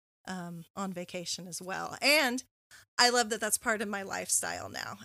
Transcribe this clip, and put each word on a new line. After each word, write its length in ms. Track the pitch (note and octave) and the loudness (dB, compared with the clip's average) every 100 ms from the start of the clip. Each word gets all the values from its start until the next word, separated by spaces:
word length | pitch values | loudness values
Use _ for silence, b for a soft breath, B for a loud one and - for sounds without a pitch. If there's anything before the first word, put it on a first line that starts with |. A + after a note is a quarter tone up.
| _ _ - | _ _ -10
um, 360 | F#3 F3 E3+ E3 - | -8 -8 -10 -12 -6
on 160 | F#3+ | -6
vacation 560 | F3+ F3 F3+ E3+ - F3+ | -6 -6 -8 -6 -6 -6
as 120 | E3 | -8
well, 360 | F#3 E3+ E3+ - | -6 -4 -4 0
and 440 | C4+ D4+ C4 B3+ - _ _ B B - | 4 6 4 0 -6 _ _ B B 4
I 100 | B3 | 6
love 200 | A#3+ A3 | 6 2
that 100 | A3+ | 0
that's 180 | G#3+ - | 0 0
part 240 | B3 G#3+ | 0 0
of 60 | G#3 | 0
my 160 | G3+ | -4
lifestyle 640 | G3 F#3 F3+ - E3+ - - | -4 -4 0 0 0 -6 -6
now. 300 | - - - | -8 -8 -10